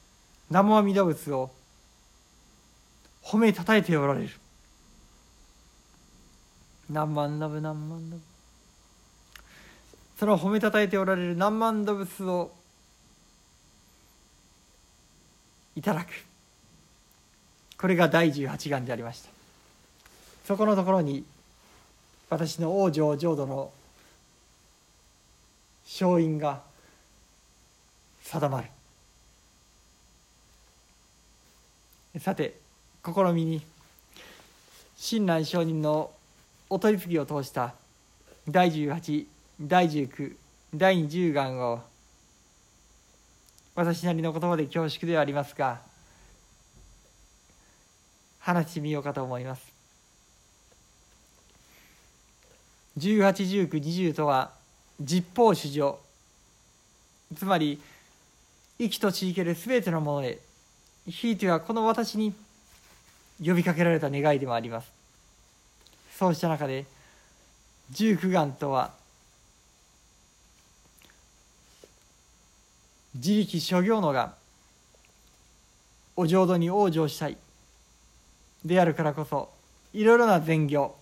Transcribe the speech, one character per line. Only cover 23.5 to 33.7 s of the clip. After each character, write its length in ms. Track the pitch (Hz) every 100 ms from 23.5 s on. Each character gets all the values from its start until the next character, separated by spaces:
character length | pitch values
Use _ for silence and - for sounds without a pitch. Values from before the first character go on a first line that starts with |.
| 135 135 - _ _ _ _ _ _ _ _ _ _ _ _ _ _ _ _ _ _ _ _ -
勝 340 | - 185 175
因 180 | 160 151
が 260 | 147 139 - _ _ _ _ _ _ _ _ _ _ _ _ _ _ _
定 280 | - 160 143
ま 120 | 131
る。 80 | - - _ _ _ _ _ _ _ _ _ _ _ _ _ _ _ _ _ _ _ _ _ _ _ _ _ _ _ _ _ _ _ _ _ 160
さ 140 | 190
て、 260 | 190 - - _ _ _ _ 170
試 180 | 180 180
み 120 | 170 160
に、 160 | 156 -